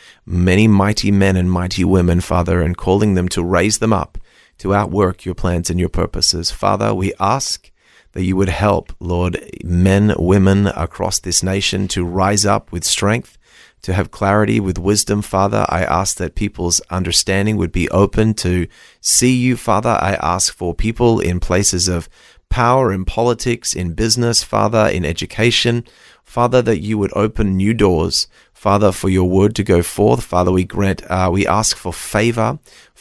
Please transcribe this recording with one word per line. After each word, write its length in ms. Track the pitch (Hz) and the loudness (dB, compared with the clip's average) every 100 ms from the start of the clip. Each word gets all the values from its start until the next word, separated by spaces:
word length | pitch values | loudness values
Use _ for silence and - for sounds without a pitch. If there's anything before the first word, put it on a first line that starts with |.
| - - - | -20 -20 -6
many 420 | 87 92 95 110 | 0 4 4 6
mighty 440 | 98 101 107 101 | 4 2 0 0
men 240 | 98 98 92 | 2 2 2
and 160 | 90 | 0
mighty 320 | 90 90 92 | -2 -2 -2
women, 380 | 87 92 87 85 | 2 4 4 2
Father, 400 | - 85 87 87 | 0 -2 0 0
and 160 | 80 87 | 0 -2
calling 380 | 92 101 107 92 | 0 2 2 2
them 120 | 90 | 0
to 140 | - | -2
raise 360 | 85 90 101 - | 0 0 0 0
them 120 | 110 | 0
up, 260 | 98 - - - _ _ _ | 0 -4 -12 -18 _ _ _
to 140 | 95 | -2
outwork 520 | 101 101 95 92 92 92 | 0 0 0 0 -2 -10
your 100 | 90 | -4
plans 340 | 87 87 85 | -2 -2 -2
and 100 | 87 | -2
your 100 | 85 | -2
purposes. 640 | 87 85 87 - 87 85 | -2 -4 -2 -2 -2 -4
Father, 420 | - 98 101 107 | -2 -2 0 -2
we 200 | 98 95 - | -2 -4 -2
ask 500 | 98 135 - - _ _ _ _ _ | -2 -2 -4 -10 _ _ _ _ _
that 100 | - | -6
you 120 | 92 92 | -2 0
would 140 | 95 | -2
help, 440 | 73 104 85 - - | 0 0 0 -2 -12
Lord, 440 | 87 87 90 - - - | -4 -2 -2 -4 -10 -12
men, 500 | 90 87 95 98 107 - | -2 2 4 4 4 2
women 500 | 85 98 95 98 101 | 2 4 4 4 2
across 520 | - 82 - 90 - | -2 -6 -4 -4 -4
this 220 | 92 85 | -2 -2
nation 460 | 90 98 - 98 95 | -2 -2 -2 -4 -4
to 160 | 92 87 | -4 -4
rise 400 | 92 95 104 104 | 0 0 2 0
up 260 | 104 - | 0 -2
with 140 | 87 - | -8 -4
strength, 520 | - 101 113 - _ _ - - _ | -2 0 -2 -4 _ _ -20 -20 _
to 100 | - | -4
have 200 | 92 - | -2 -2
clarity 500 | - 98 104 107 113 | -2 0 2 2 0
with 160 | 95 87 | 0 -2
wisdom, 440 | 92 104 - 104 | 0 0 0 -2
Father. 440 | - 95 101 107 95 | 0 0 0 0 0
I 160 | 85 | -2
ask 320 | - 85 95 - | 0 -2 -2 -4
that 180 | 85 - | -6 -4
people's 440 | 101 - 87 - - | -6 -4 -2 -2 -4
understanding 680 | 92 90 - - 95 104 104 | -6 -2 -2 0 0 0 -2
would 160 | 87 | -2
be 160 | 90 85 | -2 0
open 460 | 92 101 - 110 107 | 2 2 2 0 0
to 320 | 92 90 80 - - _ | 0 -2 -2 -8 -20 _
see 340 | - - 127 127 | -2 2 2 2
you, 220 | 127 117 | 0 0
Father. 400 | - 101 120 110 | 0 0 2 0
I 140 | 95 98 | 0 -2
ask 340 | 80 90 - - | -2 -2 -2 -4
for 180 | 87 | -8
people 460 | 82 113 113 120 113 | -2 -4 2 2 2
in 220 | 87 87 | 0 -2
places 480 | - 90 101 90 87 | 0 0 0 0 -2
of 180 | 85 - - - _ - | -2 -6 -20 -20 _ -6
power, 440 | 127 120 131 120 | 0 2 2 2
in 100 | 95 | 0
politics, 720 | 92 - 120 117 127 - - | -4 0 0 0 -2 -4 -4
in 200 | - 87 | -6 -6
business, 500 | 78 110 120 117 113 | -2 0 0 0 -2
Father, 440 | - 107 107 110 104 | -2 -2 2 2 2
in 160 | 92 | 0
education, 800 | 78 85 - - 117 - 120 120 117 _ - _ | -4 -6 -8 0 0 2 0 -2 -6 _ -20 _
Father, 380 | _ 123 123 127 | _ -2 2 2
that 180 | 120 90 | 2 -2
you 200 | 101 107 | -2 -2
would 120 | 98 - | -2 0
open 420 | 107 - 104 95 | -2 0 -2 0
new 160 | 101 | 0
doors, 540 | 113 101 82 87 - - _ _ | 2 2 2 0 -2 -6 _ _
Father, 380 | _ 104 101 101 | _ 0 2 2
for 180 | 92 95 | 0 0
your 180 | 92 90 | 2 2
word 280 | 95 104 113 | 4 2 0
to 80 | |
go 180 | 101 87 | 2 2
forth. 420 | - - 104 120 | 2 0 2 2
Father, 280 | - 90 90 | 0 0 2
we 120 | 92 | 2
grant, 380 | 92 - 98 92 - | 0 -2 -2 -2 -4
uh, 200 | 92 92 | -2 0
we 140 | 95 - | 0 0
ask 280 | 98 110 - | 0 0 -4
for 160 | 90 | -8
favor 680 | - - 98 113 117 113 151 _ - _ _ | -10 -6 -2 0 0 -4 -4 _ -20 _ _